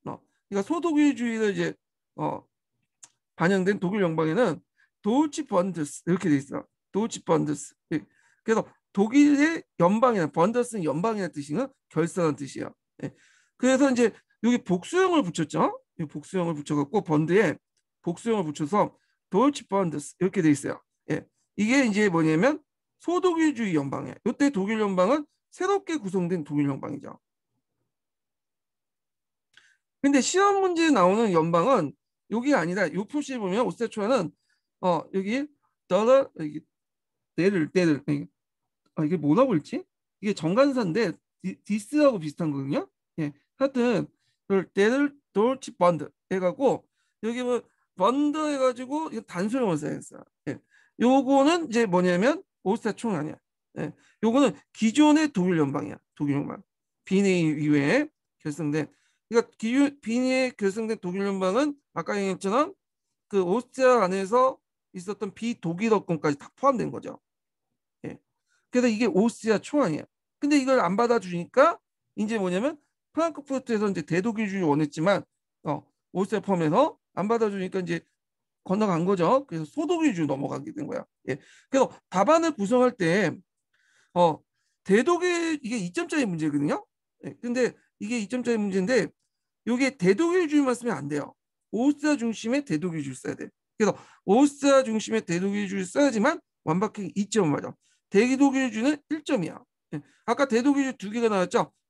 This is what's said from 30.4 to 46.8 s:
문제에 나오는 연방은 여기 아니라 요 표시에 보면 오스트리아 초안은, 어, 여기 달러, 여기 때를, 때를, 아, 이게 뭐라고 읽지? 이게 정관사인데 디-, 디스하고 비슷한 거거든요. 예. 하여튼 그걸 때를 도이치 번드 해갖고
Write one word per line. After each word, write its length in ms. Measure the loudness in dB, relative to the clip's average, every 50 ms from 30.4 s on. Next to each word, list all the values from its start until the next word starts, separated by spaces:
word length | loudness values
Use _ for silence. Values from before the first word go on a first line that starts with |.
| 4 4 4 2
문제에 300 | 2 0 0 2 2 2
나오는 420 | 4 4 4 4 4 4 2 2 2
연방은 600 | 2 2 2 2 2 2 4 2 2 0 -2 -6 _ _ _ _ _ _ _
여기 240 | -6 -4 0 0 0
아니라 380 | 0 0 -2 -2 -2 -2 -2 -2
요 120 | -6 -8
표시에 340 | -6 -6 -8 -6 -6 -8 -6
보면 280 | -4 -4 -2 -2 -2
오스트리아 220 | -2 -2 -4 -6 -6
초안은, 420 | -4 -4 -2 0 0 0 0 -4 -8 _ _ _ _ _ _ _ _ _
어, 220 | -2 -2 0 -2 -2 -4 -6
여기 320 | -6 -4 -2 -4 -4 -4 -6 -10 _ _ _ _ _ _ _
달러, 400 | 0 0 4 4 4 4 4 0 -6 -10
여기 220 | -10 -10 -10 -12 -14 _ _ _ _ _ _ _ _ _ _ _ _ _ _
때를, 340 | 0 0 0 2 0 -2 0
때를, 320 | 0 2 2 2 2 0 0 -4 -4 -4 -6 -10 _ _ _ _ _ _ _ _ _ _ _ _ _
아, 80 | -4 -2
이게 120 | -2 -2
뭐라고 380 | -2 0 2 2 4 4 2 2
읽지? 300 | -2 -2 -4 -8 -10 -10 -12 _ _ _ _ _ _
이게 140 | -6 -6 -4
정관사인데 800 | -4 -2 -2 2 2 2 2 2 0 -2 -2 0 0 -2 -2 -4 -8 _ _ _ _ -10
디-, 140 | -10 -10 -10 _
디스하고 540 | -6 -6 -6 -4 -4 0 2 4 4 2 2
비슷한 320 | -4 -8 -6 -4 -4 -4
거거든요. 380 | -4 -4 -4 -4 -4 -4 -4 -6 _ _ _ _ _ -6
예. 140 | -6 -6 -8 _ _ _ _
하여튼 500 | _ -4 -2 0 0 0 0 0 0 -2 -6 _ _ _ _ _ _ _
그걸 200 | -2 -2 -2 -2
때를 480 | -2 _ 0 2 2 2 2 0 -2 -2 _ _ _ _
도이치 440 | 0 0 0 0 -2 -8 -14 -4
번드 340 | _ 2 2 2 0 -4 -10 -14 _ _ _
해갖고 560 | -4 -2 -2 -2 -2 0 0 0 0 0